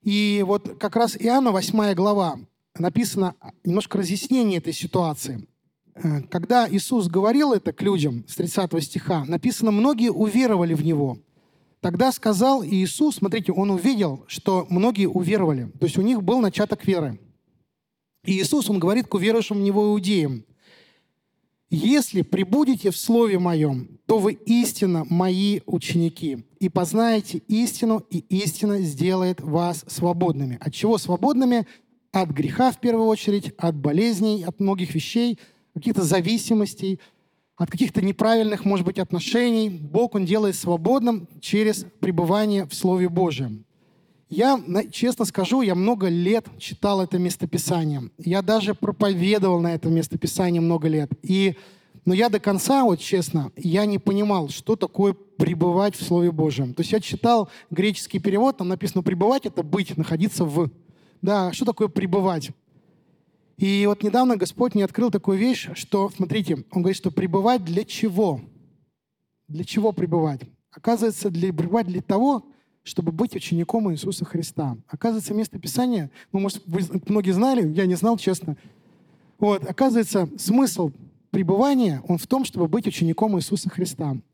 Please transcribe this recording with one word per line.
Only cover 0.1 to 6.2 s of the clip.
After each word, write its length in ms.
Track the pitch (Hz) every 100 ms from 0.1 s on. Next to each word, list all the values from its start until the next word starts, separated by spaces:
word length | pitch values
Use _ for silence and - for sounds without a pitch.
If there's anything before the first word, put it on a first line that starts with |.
| 208 208 202 190
вот 320 | 202 - -
как 180 | 208 226
раз 200 | 233 -
Иоанна, 320 | 226 254 254
восьмая 440 | 190 - 214 208
глава, 440 | 180 196 208 175 135 - _ _ -
написано 560 | 175 208 240 190 185 - - -
немножко 340 | - 180 - 190
разъяснение 600 | 180 190 - 262 226 175
этой 160 | 165
ситуации. 720 | - 175 185 170 143 - 120 - _ _ _ _
Э, 260 | - 165 147